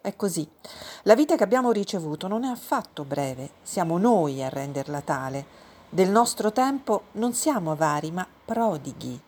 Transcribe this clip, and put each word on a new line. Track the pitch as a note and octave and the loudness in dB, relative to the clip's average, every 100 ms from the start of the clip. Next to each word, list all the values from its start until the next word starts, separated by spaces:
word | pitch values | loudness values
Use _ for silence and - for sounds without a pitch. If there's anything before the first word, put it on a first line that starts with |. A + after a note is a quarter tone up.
È | G3+ - | -8 -4
così. | G3+ E3 D3 _ - - - - | -4 -2 -6 _ -18 -16 -16 -2
La | - A3+ | 4 6
vita | D4+ E4+ | 6 2
che | G3 | 2
abbiamo | B3+ B3 | 2 2
ricevuto | G#3 G3+ F#3+ D#3 D#3 F#3 | 0 -2 -4 -4 -6 -4
non | G#3+ | -4
è | C4 | -4
affatto | A#3+ - C#4+ - - C#3 | -6 -4 -4 -4 -12 -6
breve, | C#3+ C3+ B2+ C#3 - | -4 -4 -6 -12 -16
siamo | - - E3+ E3 | -6 -2 0 2
noi | A3+ G#3+ D3+ C3+ | 4 4 2 -2
a | C3 | -4
renderla | C3+ C#3 C#3 C#3 D3 | -6 -6 -6 -4 -6
tale. | D3+ C3+ C3 C3+ C#3+ - - - - | -2 -2 -2 -6 -8 -18 -20 -20 -4
Del | E3 F#3 | 2 6
nostro | G#3 A#3 - G#3+ | 6 4 2 0
tempo | G#3+ C4 C#4 - G3+ - | 2 2 0 0 -2 -2
non | G3+ A#3+ | -4 -2
siamo | A#3+ D#4 B3+ D#3+ | 0 0 2 0
avari, | D3+ D#3 D3 D#3 | 2 2 2 -2
ma | F3 F#3 - | -6 -8 -12
prodighi. | - A3+ A3+ D#3 C3+ - B2+ B2 | -4 0 2 0 -6 -10 -10 -10